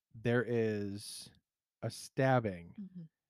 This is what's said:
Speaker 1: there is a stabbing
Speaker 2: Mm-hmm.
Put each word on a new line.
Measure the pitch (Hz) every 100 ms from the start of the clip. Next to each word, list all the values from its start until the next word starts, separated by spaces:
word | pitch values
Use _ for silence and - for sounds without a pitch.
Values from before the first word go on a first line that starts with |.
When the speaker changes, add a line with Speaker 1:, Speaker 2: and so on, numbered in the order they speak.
| _ 117
Speaker 1:
there | 117 123 110
is | 120 110 104 101 101 - - - - _ _ _ _
a | 120
stabbing | - - - 131 127 113 90 87 -
Speaker 2:
Mm-hmm. | 190 180 165 _ _